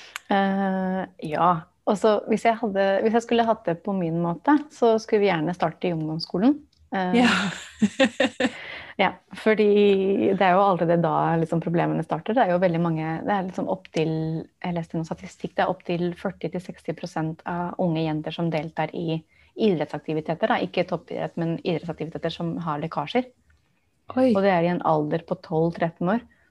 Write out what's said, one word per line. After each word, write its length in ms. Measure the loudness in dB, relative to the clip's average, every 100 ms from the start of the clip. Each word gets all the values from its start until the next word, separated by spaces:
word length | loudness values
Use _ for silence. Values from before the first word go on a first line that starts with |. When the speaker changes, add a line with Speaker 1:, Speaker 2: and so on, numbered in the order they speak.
| -16 -12 0
Speaker 1:
Eh, 720 | 2 2 2 0 0 -2 -2 -6 -10 -6
ja. 160 | 2 4 2 -2 _
Og 100 | -2
så 220 | 2 2 2
hvis 180 | 0 0
jeg 160 | 2 0
hadde, 260 | 0 0 2 2
hvis 120 | 2
jeg 80 | 0
skulle 220 | 2 2 2
hatt 180 | 0
det 120 | -2 -4
på 100 | -4
min 220 | -2 -2 0
måte, 380 | -2 0 2 2 2
så 260 | 0 2 2
skulle 240 | 2 2
vi 60 | 2
gjerne 260 | 2 -2
starte 320 | -2 -4 -2 -4
i 60 |
ungdomsskolen. 600 | -2 -4 -6 -4 0 2 2 -4 _ _
Eh, 220 | -4 0
Speaker 2:
Ja. 140 | 4 4 2 -2 -6 -14 -2
<laughs> 340 | 0 2 2 2 -2 0 -4 -4 -14 -16 -8
Speaker 1:
ja, 160 | 0 0 -2 _
fordi 960 | -2 2 4 6 6 6 4 2 2 2
det 80 | 4
er 120 | 4 6
jo 60 |
allerede 320 | 4 4 2 2
da 120 | 2 2 2 0
liksom 240 | 0 -2
problemene 400 | 0 0 0 -2
starter. 320 | -2 -4 -2
Det 80 | 0
er 100 | 2
jo 60 | 2
veldig 180 | 2 2
mange, 260 | 0 -2 -4 -4
det 120 | -2
er 120 | -2 -4
liksom 220 | -6 -6
opp 160 | -6 -6
til, 180 | -4 -2 -2 -4 -6 -8 _
jeg 120 | -6
leste 220 | -6 -6 -6
noen 80 | -6
statistikk, 480 | -8 -12 -12 -6
det 100 | -2
er 80 | -2
opp 100 | -2
til 240 | -6 -4 -4
førti 360 | -4 -8 -8 -8
til 120 | -8
seksti 320 | -10 -12 -10 -10
prosent 460 | -8 -6 -6 -6 -8
av 280 | -6 -6 -2
unge 240 | -2 0
jenter 320 | -2 -4 -6
som 160 | -4 -2
deltar 440 | -2 -4 -6 -6
i 260 | -4 -4 -4 -8 _ _ -2
idrettsaktiviteter, 960 | 0 2 -2 -6 -6 -4 -4 -2 0
da. 80 | 0
Ikke 260 | -2 -2 -2
toppidrett, 500 | -4 -6 -8 -6 -4
men 200 | -4 -2
idrettsaktiviteter 720 | -2 -4 -4 -8 -10 -6 -6
som 220 | -6 -6 -6
har 220 | -6 -6
lekkasjer. 460 | -4 -6 -2 -2 -2 _ _ _ _ _ _ _ -6
Speaker 2:
Oi. 200 | 2 2
Speaker 1:
Og 100 | 4
det 100 | 4
er 140 | 4 2
i 60 |
en 80 | 2
alder 380 | 2 2 0 -4 -4
på 120 | -8
tolv, 300 | -4 0 0
tretten 360 | 0 -4 -2 -2
år. 140 | -2 -4 _ _